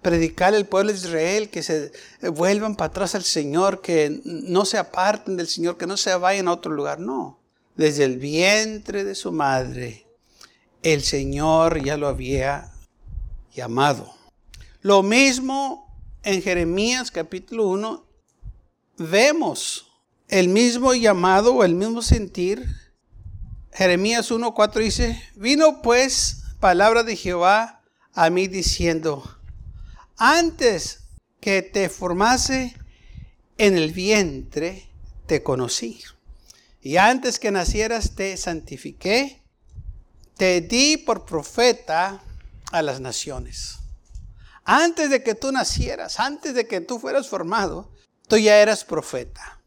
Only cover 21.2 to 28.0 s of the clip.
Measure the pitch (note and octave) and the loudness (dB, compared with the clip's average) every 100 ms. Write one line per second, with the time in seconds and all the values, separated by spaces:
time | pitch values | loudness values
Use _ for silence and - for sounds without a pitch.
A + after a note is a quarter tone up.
21.2 | F3+ F#3 A3 B3+ F#3+ E3+ G#3+ A#3 A#3 A#3 | 4 6 4 4 4 2 -2 -4 2 2
22.2 | G3 - F3+ A3 B3 - - _ _ - | 2 -6 -4 -4 -6 -10 -14 _ _ -20
23.2 | - - - - - - F#3+ F3 G3+ A#3 | -18 -16 -16 -16 -18 0 2 2 2 0
24.2 | - A3+ A#3+ A3 G#3+ G#3+ A3 - A#3 A3+ | -2 -4 -4 0 0 2 -2 0 -2 -4
25.2 | - - G#3+ C#4+ D#4 C4+ A#3 A#3+ C4 - | -12 -6 0 4 4 4 2 4 4 0
26.2 | - - - - G3 F3 G#3 A3+ A#3 G#3 | -2 -4 -12 0 2 6 6 4 2 -4
27.2 | F#3+ F3 F3 G#3+ A3+ - _ _ | -4 0 2 2 0 -10 _ _